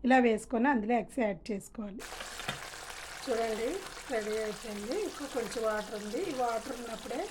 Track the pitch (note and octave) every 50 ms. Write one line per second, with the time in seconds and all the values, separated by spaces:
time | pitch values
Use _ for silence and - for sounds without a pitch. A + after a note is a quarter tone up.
0 | - B3 C4 C4 B3 A#3 A3 G#3 - - - A3+ A#3 C#4+ C#4+ A#3 G3+ G#3+ A#3+ A#3
1 | G3+ - - C4+ A#3 G#3 G3 - - - G#3+ G3 - - - - G#3+ G3+ F#3+ A#3+
2 | - - - - - - - - - - - - - - - - - - - -
3 | - - - - - C#4 A#3+ A3+ A3+ A3+ A3 G#3 A3+ C4 E4+ G4 F#4+ - - -
4 | - - C4+ A3 G#3 G#3+ G#3+ A3 A3 G#3+ G3+ - - A3+ G#3 G3+ G#3 A3 C#4 G#4
5 | G#4+ D#4+ - - D4 - - C4 A3+ G3 - B3 A3 A3 G#3+ G#3 G#3 G#3 A3 G#3
6 | G3+ G#3 G#3 C4+ G4 F#4 C#4 B3+ B3 A#3 A3+ A3 - - B3+ B3 A#3+ A#3 A3+ G#3
7 | - G#3+ A#3 C#4 F#4+ G#4+